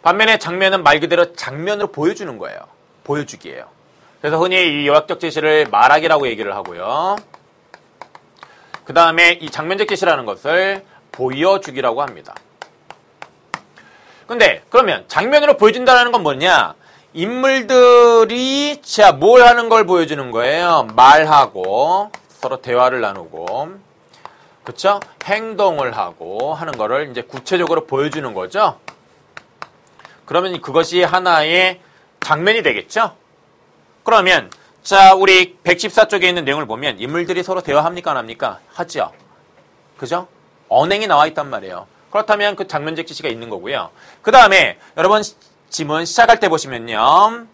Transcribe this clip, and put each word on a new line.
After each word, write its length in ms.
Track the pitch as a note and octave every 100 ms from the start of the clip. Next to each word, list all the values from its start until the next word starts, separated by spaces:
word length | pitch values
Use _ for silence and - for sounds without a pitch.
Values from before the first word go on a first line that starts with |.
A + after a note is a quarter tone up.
반면에 360 | E3+ F#3+ A3 A3
장면은 460 | D#3+ F3 F#3+ F#3+
말 160 | D3+ D3+
그대로 340 | E3+ E3+ F3
장면으로 580 | - - C#3 F3 G#3 G3+
보여주는 460 | - D#3 G#3 F#3 A2+
거예요. 220 | D#2+ G1+ - _ _ _
보여주기예요. 640 | - C#3+ D3 - D#2+ B1+ B1 _ _ _ _ _
그래서 180 | D3+ D#3+
흔히 460 | F3+ F#3 F3 D3
이 40 | C#3+
요약적 320 | D3 D3 E3
제시를 480 | E3 D#3 D#3 D3+ D3
말하기라고 560 | G#2 B2 D3+ D#3+ D#3 C3+
얘기를 280 | A2 G2+ G2
하고요. 600 | F2+ F2 F#2+ C3+ F3+ G3+ _ - _ _ _ - _ _ - - _ _ - _ _ - -
그 80 |
다음에 380 | C#3+ E3 E3 E3+ F3
이 80 | D#3+
장면적 380 | - D#3 G3 G#3
제시라는 380 | G3 F#3+ D3 A#2
것을 580 | F#2+ C#3+ E3+ F#3+ G3 _ _ _
보여주기라고 880 | - B2+ C3+ F3 G3 F3 C3 B2+ A#2
합니다. 340 | C#3 F#2 - - _ _ - _ _ - _ _ - _ _ - _ _ _ _ _ _ _
근데 360 | A#3 G3 F2 _
그러면 360 | A#3+ A3 A#2+ -
장면으로 500 | - G#3+ D4 D4 C#4+
보여준다는 540 | G#3+ A3+ B3+ B3 A#3+
건 120 | A#3
뭐냐? 520 | D#3 C3 E3+ D#3+ F2+ - _ _ _
인물들이 1700 | E3 F#3+ B3+ C4 C4+ B3 B3+ B3 A#3+ A#3+ A#3 A3 A#3+ B3+ C#4 D4 C#4+
자, 300 | - - G3+
뭘 320 | C#3 F3 B3
하는 260 | A#3+ A#3+ A#3
걸 160 | A3 F#3+
보여주는 460 | F3+ D#3 D3 C3
거예요? 560 | A2+ B2 D#3 F3 D#3+ A2+ A2
말하고 1160 | C3 D3+ D#3 D3 B2+ G2 F#2 G#2+ D3 F#3 G#3 - _
서로 320 | _ C3 C3
대화를 400 | - B2 B2+ B2+
나누고, 680 | G#2+ G2 E2 D#2+ F2 A2+ D#3 G3 _ _ _ _ - _ _ _
그쵸? 360 | - - F#3 G3+ - _ -
행동을 720 | G#3 A3+ G3+ G3 D3+ B2+ A2+
하고 560 | F2+ E2+ E2 G2+ C3+
하는 240 | D#3 E3 B2
거를 340 | G#2+ B2+ D3
이제 100 | B2
구체적으로 640 | - C3 - F#3 E3 E3 D#3+
보여주는 480 | C3+ D3+ D3+ C3+
거죠. 460 | G2 F#2 G3 G3+ - - _ _ _ _ - _ _ - _ _ _ - _ -
그러면 360 | E3 F#3+ F3
그것이 420 | - D3 E3 F3
하나의 800 | E3+ F3+ F#3 E3 D#3 F3 F#3 F3+ _ _ _ _
장면이 420 | - D3+ F#3 A3+
되겠죠? 520 | D3+ G#2 - G#3+ A3 _ _ _ _ _ _ _ _ _
그러면 460 | - A3+ F#3 E3+ F#2 - _ _
자, 320 | - G3 F#3+
우리 440 | F#3+ G3 F#3 F3+ _
백십사 420 | E3+ F3 A3 - G#3+
쪽에 220 | G#3 F3+
있는 180 | F3 C3+
내용을 200 | C#3+ C3
보면 340 | A2 C#3+ G2
인물들이 440 | A#2+ E3 F3 F3+
서로 180 | F#3 F#3
대화합니까? 500 | F3+ C#3+ D#3+ F3 E3+
안 60 | C#3
합니까? 420 | A2+ A2+ B2+ F#2 _
하죠. 380 | - E3+ D3 F2 _ _ _ _ _ _ _ _ _
그죠? 300 | C3 E3+ F3+ _ _ _ _
언행이 360 | A2+ D#3+ G3+ G#3+
나와 220 | D3 D#3
있단 220 | D#3 C#3+
말이에요. 360 | A2+ F#2+ F2+ G2+ _ _
그렇다면 460 | G3+ G#3+ G#3 G#3 G3
그 120 | F#3+
장면적 380 | D3+ D3+ D#3+ D#3+
지시가 240 | C#3 D#3
있는 200 | A2+ A#2
거고요. 420 | G2+ F#2+ C3+ E2+ _ - _
그 100 | -
다음에 480 | B3+ A3 F#3+ B2+ E2+ - -
여러분 240 | F3+ G#3+
시-, 140 | G#3 _ _ _ _
지문 360 | - D3 D#3 E3+
시작할 340 | - A#3 A3+
때 100 | G3+
보시면요. 960 | D#3+ C3+ A#2+ A#2 A2 A#2+ E3 G#3 A#3 A3+